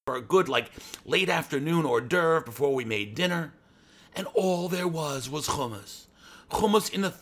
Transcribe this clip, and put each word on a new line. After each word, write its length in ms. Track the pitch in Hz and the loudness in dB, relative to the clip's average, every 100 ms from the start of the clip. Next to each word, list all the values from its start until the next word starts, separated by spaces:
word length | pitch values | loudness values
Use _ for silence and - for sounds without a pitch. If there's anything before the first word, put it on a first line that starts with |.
| - | -6
for 100 | 127 | -6
a 60 | |
good, 260 | 110 185 165 | 2 2 4
like, 240 | 120 120 - - - | 0 -2 -8 -16 -14
late 240 | - 170 185 | -2 0 2
afternoon 580 | 170 - 139 151 170 147 | 0 0 -2 2 2 4
hors 160 | 117 | 2
d'oeuvre 440 | 123 175 165 160 - | 2 2 4 2 0
before 280 | 113 139 | 0 2
we 120 | 131 113 | 2 0
made 300 | 107 104 120 | -2 -4 -2
dinner, 380 | 180 175 160 - _ _ _ - - - | -2 -2 -6 -12 _ _ _ -20 -14 -10
and 120 | - | -2
all 360 | - 190 175 175 | 2 2 2 0
there 180 | 180 180 | -2 -2
was 420 | 160 151 139 120 | -2 -4 -4 -6
was 200 | 151 - | -4 -2
hummus. 560 | 143 123 104 - - - _ - - - | -2 -2 -6 -14 -18 -20 _ -20 -20 -6
Hummus 380 | - 208 214 202 | 0 4 4 2
in 140 | 185 | -2
a 100 | 190 - | -4 -4